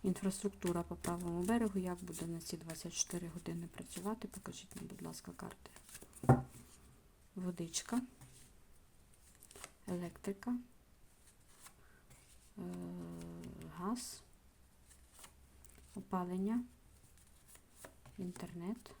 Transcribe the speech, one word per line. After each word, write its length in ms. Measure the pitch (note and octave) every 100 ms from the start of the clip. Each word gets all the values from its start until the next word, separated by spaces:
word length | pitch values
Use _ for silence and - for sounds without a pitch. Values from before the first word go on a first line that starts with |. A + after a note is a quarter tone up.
Інфраструктура 800 | G3 F3+ G3 F#3+ G3+ - F3 F3
по 140 | E3+ F3
правому 460 | - F3 F3 E3+
берегу. 360 | F3+ A#3 A3 F#3+
Як 260 | F3+ F3+
буде 220 | F3+ E3 E3
на 140 | E3+
ці 160 | - E3
двадцять 380 | E3 D#3+ E3+
чотири 340 | - - F3 E3+
години 380 | E3+ - E3+ E3+
працювати? 600 | - - F#3 G3 A3 -
Покажіть 480 | - - - - -
мені, 120 | -
будь 140 | -
ласка, 300 | E2 D#2+ - -
карти. 340 | - - - - - - - - - - - - - - - - - - -
Водичка, 680 | F#3+ F3+ F3 E3+ - - A#3+ B3+ - - - - - - - - - - - - - - - - - -
електрика, 720 | F3+ F3 - - G3 B3 B3 A#3+ - - - - - - - - - - - - - - - - - - -
е, 40 | F3+ F3+ F3 F3+ E3+ E3+ E3+ E3+ E3+ - D#3+ D#3
газ, 440 | F#3 B3 - - - - - - - - - - - - - - - - - - -
опалення, 680 | G3 - F#3 F3+ F#3 G3 A#3+ A#3+ - - - - - - - - - - - - - - -
інтернет. 720 | F3+ F3+ E3 E3+ F3 A#3+ - -